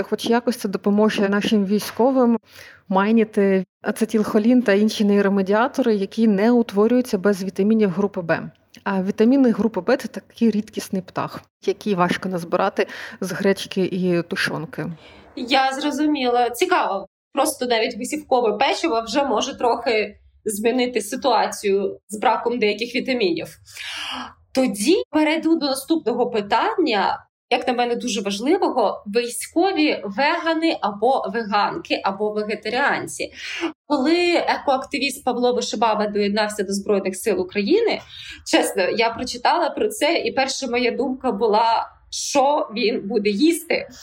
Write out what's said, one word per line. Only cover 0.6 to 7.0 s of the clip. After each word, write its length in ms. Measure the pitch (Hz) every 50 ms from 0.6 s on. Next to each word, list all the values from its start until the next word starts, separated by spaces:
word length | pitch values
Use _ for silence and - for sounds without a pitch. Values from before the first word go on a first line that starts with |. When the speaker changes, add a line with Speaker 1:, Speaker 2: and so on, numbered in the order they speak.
| - 208
Speaker 1:
допоможе 600 | 190 190 - 208 202 208 214 214 - - 202 196
нашим 360 | 202 208 202 - 226 208 196
військовим 720 | 185 214 208 - - - - 226 269 269 262 247 240 233 220 - _ - - - - - - _ _
майніти 760 | 190 190 196 214 226 226 214 220 - 208 196 196 190 190 185 - _ _
ацетилхолін 800 | - - 214 - 226 220 - 220 208 - - 220 208 233 254 254
та 120 | 240 233 196
інші 320 | 202 214 220 214 - 208
нейромедіатори, 920 | 202 202 202 196 196 196 202 190 185 202 214 240 294 - - 254 240 220
які 320 | 202 196 196 - 220 226 226
не 240 | 202 190 208 233
утворюються 640 | 247 240 226 - 190 196 208 226 240 254